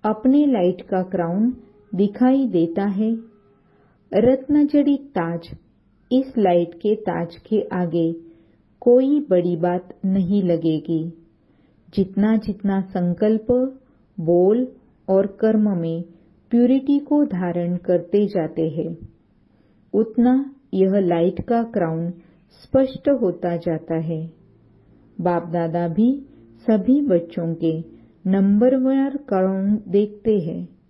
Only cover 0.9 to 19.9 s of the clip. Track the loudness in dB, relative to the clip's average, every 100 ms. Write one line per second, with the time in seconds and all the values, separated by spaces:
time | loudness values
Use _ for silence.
0.9 | -4 -2 -4 -2 0 0 -2 -16 _ _
1.9 | 0 0 2 2 2 2 0 0 -2 -4
2.9 | -2 -2 -4 -8 _ _ _ _ _ _
3.9 | _ _ 2 2 2 2 2 4 2 2
4.9 | -2 -4 -6 -4 -6 -10 -20 _ _ _
5.9 | _ _ -2 0 0 2 2 0 -4 -2
6.9 | -2 -4 -6 -6 -10 -4 -4 -2 -4 -2
7.9 | 0 -2 -4 -14 _ _ _ _ _ 4
8.9 | 4 4 0 2 0 0 -2 -2 -2 -8
9.9 | -8 -2 0 0 0 0 0 0 -2 -4
10.9 | -4 -6 -12 _ _ _ _ _ _ _
11.9 | -4 -2 0 2 0 -2 -4 -2 -2 -4
12.9 | -2 -2 0 0 0 0 0 0 -6 _
13.9 | _ _ -6 0 4 4 2 -2 -10 _
14.9 | _ 0 0 0 -2 0 2 2 0 -4
15.9 | -6 -10 -18 _ _ _ 2 4 2 2
16.9 | 0 2 0 0 -2 -2 -2 -2 -4 0
17.9 | 0 2 0 0 -2 -4 -2 -4 -4 -8
18.9 | -10 -18 _ _ _ _ _ _ _ _